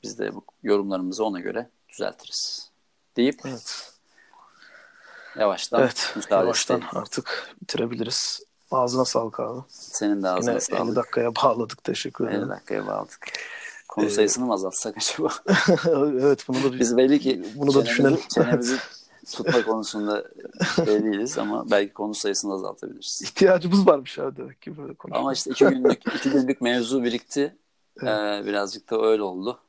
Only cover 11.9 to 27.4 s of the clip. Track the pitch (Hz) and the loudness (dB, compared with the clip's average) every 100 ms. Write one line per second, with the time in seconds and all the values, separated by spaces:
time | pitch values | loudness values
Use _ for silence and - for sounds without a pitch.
11.9 | - - - 113 104 95 98 - - - | -6 -6 -4 -4 -2 -4 -8 -6 -6 -4
12.9 | 50 50 - - - - - - - - | -6 -8 -14 -14 -12 -12 -14 -16 -18 -10
13.9 | - 107 - 107 120 127 101 92 - 113 | -2 0 4 4 4 0 0 0 -2 -4
14.9 | 107 - - 156 - - 190 - 175 170 | -4 -4 -2 -2 -2 2 4 6 4 4
15.9 | 151 147 127 139 135 - 131 135 127 120 | 4 2 4 4 4 2 0 0 2 2
16.9 | 120 131 147 135 123 90 143 143 135 135 | 6 6 6 4 -2 -4 -2 4 4 4
17.9 | - 139 160 - - - 143 120 131 - | 4 4 4 0 0 2 2 0 -2 -4
18.9 | - - _ - - 117 123 110 113 104 | -16 -20 _ -16 -6 0 2 2 -2 -2
19.9 | 107 104 104 - - - - 180 - 165 | -4 -2 -2 -4 -14 -18 -4 -2 0 4
20.9 | 208 110 101 120 - 104 107 - 101 101 | 4 2 -2 -4 -4 -4 -4 2 2 2
21.9 | - 104 104 104 98 104 95 98 - - | -4 -6 -4 -4 -4 -4 -4 -6 -10 -14
22.9 | - - - - - 190 180 175 196 185 | -12 -10 -8 -8 4 4 6 4 4 6
23.9 | 151 127 - 139 135 127 135 - 151 139 | 4 2 -6 -8 -8 -14 -14 -16 -14 -14
24.9 | - - - 127 - - 262 - 262 127 | -14 -6 -4 -2 -4 -6 4 6 6 2
25.9 | - - - 139 139 131 139 120 123 117 | 2 -2 -2 2 2 2 0 0 0 0
26.9 | 135 120 117 - 143 | 0 0 -2 -4 -2